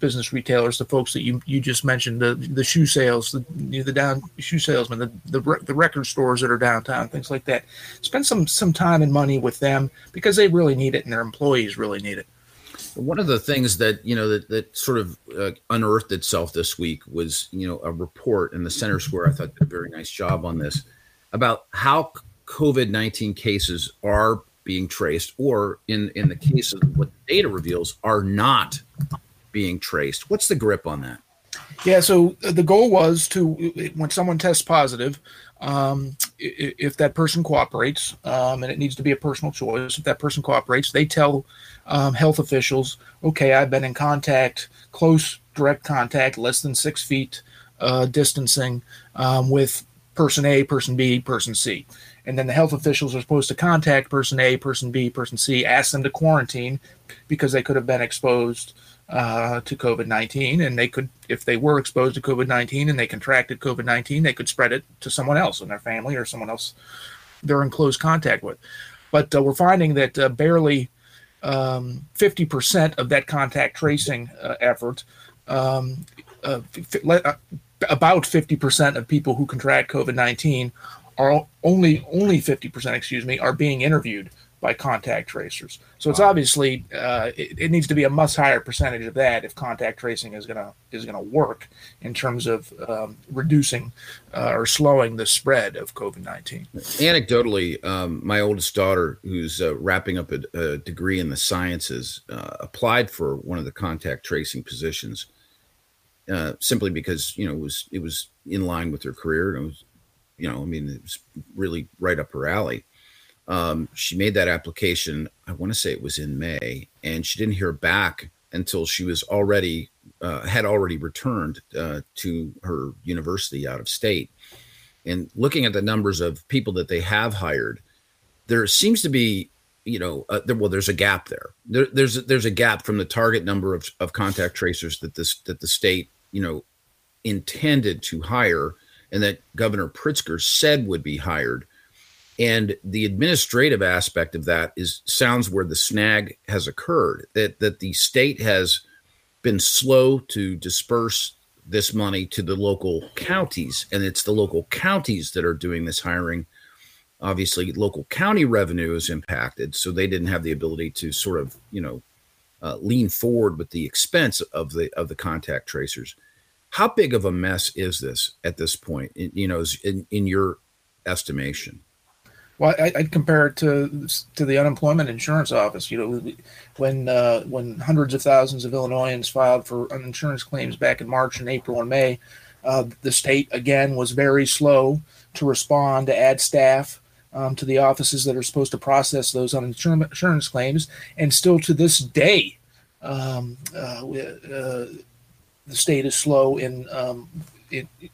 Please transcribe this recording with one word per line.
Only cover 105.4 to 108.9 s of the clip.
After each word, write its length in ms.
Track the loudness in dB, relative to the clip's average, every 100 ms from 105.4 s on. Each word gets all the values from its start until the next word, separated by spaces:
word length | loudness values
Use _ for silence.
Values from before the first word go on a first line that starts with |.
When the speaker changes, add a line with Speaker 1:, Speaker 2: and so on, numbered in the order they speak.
| _ _ _ _ _ _ _ _ -6
Speaker 2:
uh, 220 | -4 -4 -4
simply 300 | -2 0 0
because, 480 | -4 -4 -6 -6 -6
you 100 | -6
know, 60 |
it 80 | -6
was, 260 | -8 -10 -10
it 60 | -10
was 320 | -8 -10 -12 _ -8
in 180 | -4
line 260 | -4 -4 -6